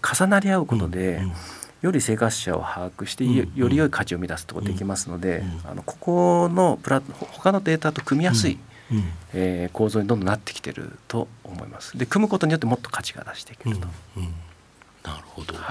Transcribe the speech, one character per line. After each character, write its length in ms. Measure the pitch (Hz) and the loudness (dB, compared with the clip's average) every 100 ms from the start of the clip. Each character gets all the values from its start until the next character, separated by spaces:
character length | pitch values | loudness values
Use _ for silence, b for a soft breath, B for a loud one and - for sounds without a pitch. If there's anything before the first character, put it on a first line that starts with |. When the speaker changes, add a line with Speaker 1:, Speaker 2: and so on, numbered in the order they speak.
Speaker 1:
重 240 | - - 190 | 0 2 6
な 140 | 202 | 6
り 100 | 196 | 4
合 100 | 190 | 2
う 60 | 156 | 2
こ 120 | 117 | 0
と 120 | 87 | 0
で、 280 | 90 92 85 | 0 0 0
Speaker 2:
う 40 | |
ん 20 | 92 | -2
う 20 | |
ん。 40 | 85 B B B - | -4 B B B -4
Speaker 1:
よ 80 | 170 | 0
り 100 | 185 | 0
生 160 | - 110 | 2 2
活 180 | 113 - | 2 2
者 220 | - 82 | -2 -2
を 60 | |
把 260 | 82 - 90 | -4 -6 -8
握 160 | - 101 | -8 -10
し 80 | - | -2
て、 80 | |
よ-、 60 | 123 | 2
Speaker 2:
う 40 | 127 | 2
ん 40 | |
う 20 | |
ん。 80 | 85 139 | 2 0
Speaker 1:
よ 120 | 123 | 2
り 100 | 139 | 4
良 80 | 156 | 2
い 40 | |
価 120 | - | 0
値 120 | - 87 | -2 -4
を 20 | |
生 60 | |
み 40 | 87 | -4
出 80 | 80 | -6
す 80 | - | -8
こ 80 | - | -6
と 60 | |
が 60 | 101 | -4
で 60 | |
き 100 | 92 | -2
ま 120 | 98 95 | -2 -4
す 160 | - | -4
の 80 | 85 | -4
で、 180 | 92 85 | -2 -2
Speaker 2:
う 60 | |
ん 40 | 92 | -4
う 20 | |
ん。 220 | 82 82 | -6 -10
Speaker 1:
あ 40 | - | -10
の、 80 | |
こ 140 | - - | -10 -6
こ 500 | - 175 175 175 175 | 0 4 6 6 4
の 280 | 175 180 - | 6 4 4
プ 80 | - | 2
ラ 120 | 135 | 0
ッ 20 | |
ト-、 100 | 135 | 0
他 380 | - - - 185 | -12 -12 0 2
の 100 | 196 | 2
デ 160 | 190 160 | 2 2
ー 20 | |
タ 120 | 156 | 0
と 100 | 147 | -2
組 180 | - 139 | 0 2
み 40 | 170 | 4
や 80 | |
す 160 | 117 104 | 4 2
い、 80 | - - B B | 0 -8 B B
Speaker 2:
う 40 | 110 | 0
ん 20 | |
う 20 | |
ん。 20 | 90 85 - | 0 -4 -6
Speaker 1:
え 360 | 92 92 90 87 | 0 0 0 -2
ー、 40 | - | 2
構 120 | 107 | 2
造 120 | 107 | 2
に 60 | 101 | 2
ど 80 | 117 | 2
ん 40 | |
ど 20 | |
ん 40 | 92 | 2
な 100 | 107 | 0
っ 20 | |
て 140 | - | -4
き 60 | - | -10
て 120 | - | -10
る 260 | - - - - | -10 -12 -14 -6
と 200 | 117 - - | -4 -4 -10
思 200 | - 87 | -14 -12
い 40 | - | -12
ま 140 | - | -14
す。 140 | - - | -12 -6
で、 120 | 127 | 0
組 160 | 196 | 2
む 60 | 214 | 2
こ 100 | 202 | 2
と 80 | 160 | 2
に 40 | |
よ 40 | 160 | 2
っ 20 | |
て 60 | 117 | 2
も 120 | 123 | 0
っ 20 | |
と 100 | - | -2
価 140 | - | -8
値 100 | - | -8
が 100 | - | -10
出 120 | - - | -14 -14
し 80 | |
て 120 | - - | -16 -8
く 140 | - | -4
る 80 | 104 | -4
と。 100 | 87 82 - 98 | -6 -10 -14 -8
Speaker 2:
う 40 | |
ん 20 | |
う 20 | 90 | -8
ん。 40 | 82 82 - - - - - | -8 -14 -20 -20 -20 -20 -18
な 120 | - 76 | -14 -14
る 80 | - | -14
ほ 160 | - | -16
ど。 100 | 76 | -12
Speaker 1:
は 60 | - | -10
い。 40 | - | -8